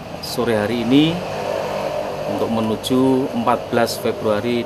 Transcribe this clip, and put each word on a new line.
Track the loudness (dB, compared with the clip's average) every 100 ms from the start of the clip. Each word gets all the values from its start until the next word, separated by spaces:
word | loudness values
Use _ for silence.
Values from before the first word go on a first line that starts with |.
| -12 -10
sore | -8 -2 0
hari | 2 0 -2 4
ini | 6 4 0 -6 -6 -4 -4 -4 -4 -4 -4 -6 -6 -4
untuk | -2 0
menuju | 0 0 -2 2 4 4 4 0
empat | 0 0 0 0
belas | 0 2 0
Februari | -4 -2 0 0 0 -2